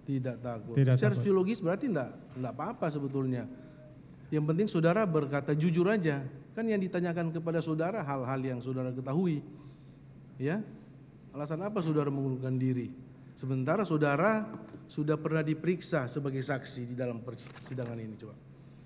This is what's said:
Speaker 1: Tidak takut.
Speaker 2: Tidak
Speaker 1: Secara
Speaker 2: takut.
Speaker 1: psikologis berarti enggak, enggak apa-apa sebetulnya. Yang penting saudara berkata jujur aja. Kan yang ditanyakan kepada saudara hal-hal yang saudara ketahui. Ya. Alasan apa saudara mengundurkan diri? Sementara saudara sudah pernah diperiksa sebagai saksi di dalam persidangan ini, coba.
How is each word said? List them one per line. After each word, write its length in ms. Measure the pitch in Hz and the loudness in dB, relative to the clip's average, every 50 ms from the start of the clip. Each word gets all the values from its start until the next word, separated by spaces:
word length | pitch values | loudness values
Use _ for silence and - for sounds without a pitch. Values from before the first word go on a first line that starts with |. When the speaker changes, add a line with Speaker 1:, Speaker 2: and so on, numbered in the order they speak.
| - | -6
Speaker 1:
Tidak 400 | - 139 131 127 127 120 110 120 | -2 -2 -2 0 -2 -4 -4 -6
takut. 320 | 120 117 110 104 117 117 | -6 -6 -6 -8 0 2
Speaker 2:
Tidak 240 | 139 135 127 127 127 | 4 6 6 6 6
Speaker 1:
Secara 160 | - 208 202 | 6 4 4
Speaker 2:
takut. 80 | 151 120 | 4 4
Speaker 1:
psikologis 360 | 202 190 190 185 190 233 - 196 | 4 4 4 4 4 2 0 0
berarti 240 | 165 - - 302 | 0 0 0 0
enggak, 240 | 262 190 147 123 107 - - - - - | 0 0 0 0 -2 -6 -12 -16 -14 -8
enggak 180 | 127 131 120 113 123 | -6 -6 -6 -4 -6
apa-apa 320 | 151 202 240 - 190 160 | -6 -6 -4 -2 -2 -2
sebetulnya. 560 | 143 147 143 135 135 139 135 131 127 123 113 - - - - - - - - - - - - - - - - - 156 | 0 -2 -2 -2 -2 0 0 0 0 -2 -4 -6 -10 -14 -16 -18 -20 -20 -20 -20 -20 -20 -20 -20 -20 -20 -8 -2 0
Yang 100 | 151 151 156 | 0 2 2
penting 160 | 160 170 214 | 2 2 2
saudara 400 | 208 - 170 160 165 175 214 220 | 2 2 4 4 6 6 6 4
berkata 480 | 185 156 156 147 135 143 143 139 151 147 | 4 4 2 2 2 0 0 0 2 2
jujur 320 | 151 156 180 160 175 175 | 2 4 4 4 4 4
aja. 400 | 190 226 214 165 156 143 139 135 131 - - - - - 220 | 4 4 4 4 2 2 0 -2 -6 -10 -12 -16 -10 -6 -2
Kan 80 | 226 226 | 0 2
yang 140 | 214 202 185 | 2 2 0
ditanyakan 480 | 180 185 180 175 175 165 175 170 165 | 0 0 0 0 0 0 0 -2 -2
kepada 320 | 160 170 165 165 165 165 151 | -2 -2 -2 0 0 0 0
saudara 400 | 160 156 156 160 180 214 220 160 | 0 0 0 0 0 0 -2 -2
hal-hal 380 | 139 139 135 123 127 135 135 131 | -2 -2 -2 -2 -2 -2 -2 -2
yang 160 | 135 127 120 | -2 -2 -4
saudara 320 | 117 131 131 131 127 127 | -4 -4 -2 -2 -2 -2
ketahui. 500 | 127 131 127 135 135 170 190 175 151 143 - - - - - - - - - - - - - - - - - - - - 131 | -4 -4 -4 0 0 2 2 2 2 0 -2 -6 -12 -16 -16 -18 -18 -18 -18 -20 -20 -20 -20 -20 -20 -20 -20 -18 -8 -4 -2
Ya. 180 | 147 175 220 214 - - - - - - - - - - - - - - | -2 -2 -2 -4 -6 -10 -16 -18 -20 -20 -20 -20 -20 -20 -20 -20 -14 -10
Alasan 300 | 135 143 139 160 160 190 | -8 -6 -4 -4 -4 -4
apa 180 | 208 214 208 165 | -2 -2 0 0
saudara 240 | 160 151 151 139 143 | 2 2 4 4 2
mengundurkan 480 | 139 139 135 135 127 127 131 131 131 127 | 2 0 0 0 -2 -2 -2 0 0 2
diri? 320 | 131 131 127 123 - - - - - - - - - - - - | 2 2 2 0 -2 -4 -8 -12 -16 -18 -18 -20 -20 -18 -14 -8
Sementara 480 | - 131 135 131 127 143 165 214 208 | -4 -2 0 0 2 2 2 2 4
saudara 640 | - 160 151 151 143 143 147 175 214 220 214 214 - - - - - - - - - | 2 4 4 4 4 4 6 6 4 4 2 0 -4 -8 -10 -12 -14 -14 -16 -16 -8
sudah 240 | - 160 147 151 151 | -4 -2 0 2 2
pernah 240 | 151 156 160 156 160 | 2 2 0 2 2
diperiksa 680 | 151 156 151 156 156 170 185 165 - - 170 151 127 120 | 2 2 0 0 0 0 0 0 0 0 0 0 0 0
sebagai 320 | - 151 139 139 135 135 123 | -2 -2 -2 -2 -2 -2 -2
saksi 500 | 143 139 127 - - - 127 120 120 123 | -2 -2 -2 -4 -6 -8 -6 -6 -6 -4
di 20 | 123 | -4
dalam 240 | 131 123 117 113 107 | -2 -2 -4 -4 -8
persidangan 720 | - 117 110 - - - - - - 131 127 123 117 117 | -10 -10 -10 -12 -14 -16 -16 -12 -10 -6 -6 -6 -6 -6
ini, 240 | 113 110 110 107 101 | -6 -8 -8 -10 -12
coba. 160 | 110 107 104 - - - - - - - - - - | -14 -14 -16 -16 -18 -20 -20 -20 -20 -20 -20 -20 -20